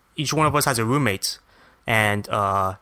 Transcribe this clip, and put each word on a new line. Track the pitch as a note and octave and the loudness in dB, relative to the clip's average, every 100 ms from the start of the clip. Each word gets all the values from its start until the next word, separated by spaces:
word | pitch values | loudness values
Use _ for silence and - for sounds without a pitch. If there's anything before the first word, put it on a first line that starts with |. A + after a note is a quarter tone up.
| _ - | _ -8
each | C#3 | -4
one | D3 D3+ | 0 2
of | |
us | C#3+ | 2
has | C#3 A#2+ | 2 2
a | |
roommate. | A2 C#3+ B2 G2 - - _ _ - _ - | 0 2 0 -2 -6 -10 _ _ -20 _ -2
And, | A2 G#2+ G#2 G2+ | 2 2 0 -4
uh, | A2 G2 G2 F#2+ F#2+ | -2 0 0 -2 -6